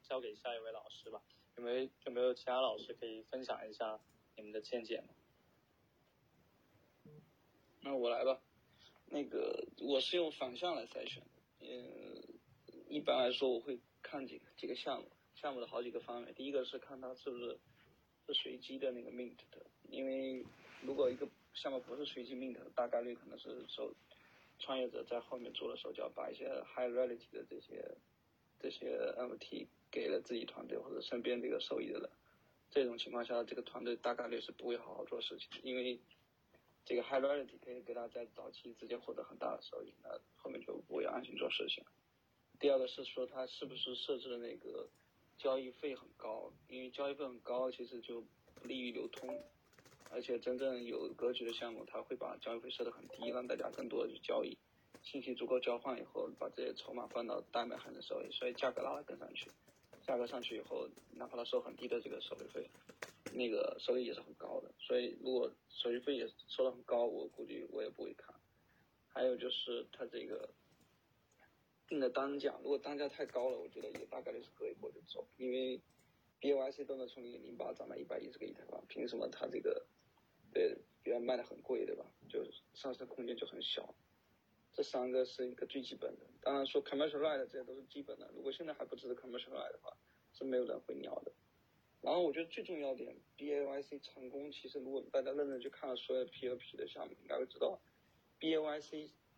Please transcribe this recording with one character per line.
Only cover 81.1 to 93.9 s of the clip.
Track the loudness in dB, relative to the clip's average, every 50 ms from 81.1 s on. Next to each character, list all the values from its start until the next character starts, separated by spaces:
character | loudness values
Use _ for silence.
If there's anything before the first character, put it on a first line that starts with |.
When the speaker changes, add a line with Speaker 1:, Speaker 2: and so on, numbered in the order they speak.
| 2
Speaker 2:
人 | 4 4
卖 | 4 4
得 | 2 2
很 | -2 -8 -8 -2
贵， | 2 2 2 2
对 | 2 0
吧？ | -2 -4 -10 -14 -20 -10 -4
就 | -2 -2 -2 -2 -6 -14 -18 _ -12
上 | -6 -4 -4 -2
升 | -4 -6
空 | -8 -6 -4 -4
间 | -2 -2
就 | -2 -4
很 | -6 -4 -4 -2
小。 | 0 0 0 -2 -4 -10 _ _ _ _ _ _ _ _ _ _ _ _ _ _ _ 0
这 | 0 0
三 | 2 2 2 2 4
个 | 6 4 4
是 | 4 2 -2 -2 -2
一 | -2
个 | -2 -4
最 | -2 -2 -4 -4
基 | -4 -6
本 | -4 -4 -4 -4 -6
的， | -14 -20 -8 -2
当 | 2 4 4
然 | 4 4
说 | 4 4 2 2
commercial | 4 4 4 4 4 4 4
right | 4 4 4 4 0
这 | -2 -4 -6
些 | -6
都 | -6 -8
是 | -12 -12
基 | -12 -10 -8 -8
本 | -8 -8 -10
的， | -10 -12 -10
如 | -6 -4
果 | -4
现 | -2 -2 -2
在 | -4 -4
还 | -4 -4
不 | -6 -6
支 | -6 -4
持 | -4 -4
commercial | -4 -4 -6 -6 -6 -6 -6
right | -6 -4 -4 -6
的 | -6 -10 -10
话， | -12 -12 _ _ _ _ _ _ _ -8
是 | -4 0
没 | 4 4
有 | 4 4
人 | 4 2 -2
会 | -4 -6 -6
鸟 | -4 -4 -4 -4 -4 -4
的。 | -6 -10 _ _ _ _ _ _ _ _ _ _ _ _ _
然 | 4 6 8
后 | 8 8
我 | 8 6
觉 | 4 0
得 | -2
最 | -2 -6 -4
重 | -2 -2 0
要 | 2 0 0
点 | 0 -2 -8 -10 -12 -18 _ _
，B | -4 0 2 4
A | 4 4
Y | 2 0 -2 -4
C | -4